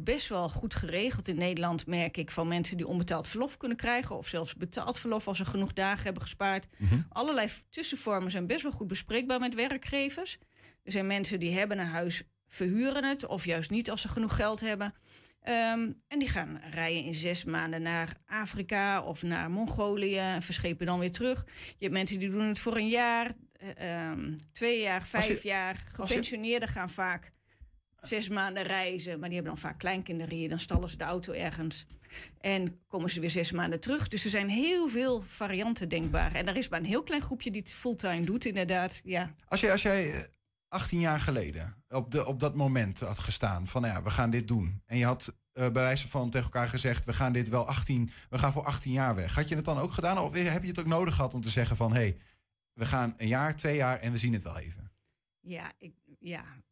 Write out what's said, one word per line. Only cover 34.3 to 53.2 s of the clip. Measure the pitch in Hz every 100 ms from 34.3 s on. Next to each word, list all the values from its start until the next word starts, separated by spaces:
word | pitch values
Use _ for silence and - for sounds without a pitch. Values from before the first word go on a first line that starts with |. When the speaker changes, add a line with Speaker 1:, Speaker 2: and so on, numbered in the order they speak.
| 202 196
Speaker 1:
heel | 214 311 359 320
veel | 233 262 240
varianten | 185 - 202 190 220 226 180
denkbaar. | 165 160 160 165 156
En | 185
er | 196
is | -
maar | 170
een | 170
heel | 233
klein | - 294
groepje | - 254 247
die | 208
het | -
fulltime | - 247 226 190 170 170
doet, | 233 240
inderdaad. | 196 180 185 180 -
Ja. | - 180 175 - -
Speaker 2:
Als | 190
jij, | 214
als | 196
jij, | 208 196 160
eh, | 151 - _ _ _ _
achttien | 190 - 175
jaar | 165 151
geleden | 151 127 80 80 82 - -
op, | 131 123
de, | 143 131
op | 135
dat | 147 143
moment | 139 127 104 -
had | 104 104
gestaan | - - 107 90 92
van, | 131
"Nou | 120
ja, | 92
we | 95
gaan | 95 120
dit | 120 107
doen." | 117 90 101 -
En | 123
je | 120
had, | 123 - - _
eh, | -
bij | 127 120
wijze | 127 139 135
van | 139 120
tegen | 127 117
elkaar | 123 120
gezegd, | 120 127 117 -
"We |
gaan | 113 127
dit | 123 113
wel | 123 117
achttien, | 135 - 123 117 - -
we | 127
gaan | 135
voor | 143
achttien | 143 139 135
jaar | 131 131 101
weg." | 90 -
Had | 156
je | 156
het | 170
dan | 143
ook | 175
gedaan | - 175 190
of | 151
heb | 160 175 165
je | 180
het | 175
ook | 165
nodig | 165 180 143
gehad | 131
om | 127
te | 110
zeggen | 113 117 113
van, | 113
"Hey, | 120 107 85 - _ _ _ _
we | - 117
gaan | 135 120
een | 113